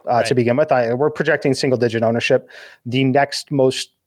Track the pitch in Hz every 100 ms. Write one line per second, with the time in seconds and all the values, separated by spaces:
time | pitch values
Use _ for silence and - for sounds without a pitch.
0 | - 117 117 123 117 127 151 131 117 123
1 | 151 151 156 147 143 131 143 123 120 113
2 | 113 117 - 127 - - - - 120 131
3 | 135 135 143 - - 139 131 - - _